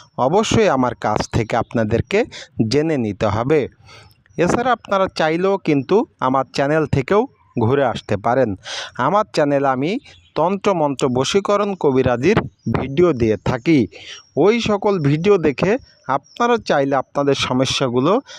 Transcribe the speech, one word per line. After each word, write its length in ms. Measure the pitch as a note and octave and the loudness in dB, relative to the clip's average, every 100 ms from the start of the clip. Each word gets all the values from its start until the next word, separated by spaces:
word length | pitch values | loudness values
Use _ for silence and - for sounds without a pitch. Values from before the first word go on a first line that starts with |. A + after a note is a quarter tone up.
| - - | -14 -2
অবশ্যই 520 | B2+ G3 A3 A3+ G3 | 0 0 2 2 2
আমার 260 | C3+ B2 A#2 | 2 -2 -2
কাছ 200 | G#2+ A2 - | -4 -2 -2
থেকে 220 | - A2 A#2 | -4 -2 -2
আপনাদেরকে 640 | - A#2 A2 A2+ - G3+ - - - - A2 | -2 -2 0 -2 0 -2 -2 -6 -14 -4 0
জেনে 280 | C#3 D#3+ C#3+ | 0 0 -2
নিতে 300 | A2 F#2+ A2 | -4 -2 -2
হবে। 320 | G#2+ B2+ D#3 A2 - - - - _ _ - | -2 0 0 0 -8 -20 -20 -20 _ _ -2
এছাড়া 340 | E3+ A#3+ B3 | -2 0 -2
আপনারা 340 | A#3+ - G3 F#3 - | -4 -2 -2 -2 -2
চাইলেও 380 | D#3+ E3+ F#3+ G3 | -2 0 0 -2
কিন্তু 380 | - C#3+ B2 G3 D4 _ | 0 0 2 0 0 _
আমার 260 | B2+ C3+ C3 | -2 0 -2
চ্যানেল 300 | - C#3+ D#3+ D3+ | -2 0 0 0
থেকেও 340 | C#3+ C3 G3+ B3+ _ _ B2 | -2 0 0 0 _ _ -2
ঘুরে 280 | A2+ C#3 B2+ | 0 2 0
আসতে 300 | G2+ - G2+ | -2 -6 -4
পারেন। 320 | A2+ B2 A#2 F#2+ - - - - | 0 0 0 -4 -10 -12 -12 -4
আমার 280 | C3 G3+ G#3+ | 0 0 0
চ্যানেলে 360 | - D3 C#3+ C3+ | 0 0 2 0
আমি 220 | B2+ D3 A#3+ - - _ - | 0 -2 -4 -8 -20 _ -2
তন্ত্রমন্ত্র 680 | E3 G3 G#3 F3 D3 C3 C#3 | -2 0 -2 0 -2 0 0
বশীকরণ 600 | B2 C3+ G3 G3 G3+ G3+ F#3+ | 0 0 0 0 0 0 0
কবিরাজির 600 | D3+ C3 B2+ A#2+ D3+ A3+ - - A#2 | 0 2 2 0 2 0 -2 -8 -4
ভিডিও 380 | A#2 C3 C#3 F3 | -4 -2 2 2
দিয়ে 240 | B2+ A2+ G#2 | 2 0 0
থাকি। 360 | - B2 D#3+ D3+ G2 - - - _ C3 | -2 -2 2 2 2 -4 -18 -20 _ 2
ওই 180 | F#3 A#3 | 2 2
সকল 320 | A3 G3+ G#3 G3 | 0 -2 -2 0
ভিডিও 340 | C#3 D3+ F#3+ G3+ | 0 0 2 2
দেখে 340 | D#3 B2+ F3 B3+ - _ - | 2 0 0 -2 -4 _ -6
আপনারা 480 | C3 - - A#3+ A#3 | -6 -6 -2 0 0
চাইলে 320 | - D#3 C#3 C3+ | 0 0 2 0
আপনাদের 420 | - - C#3+ C3 | -2 -2 0 0
সমস্যাগুলো 760 | - B2+ C3 - C3 A#2+ C#3+ A#3 - | 0 0 0 0 0 0 2 0 -2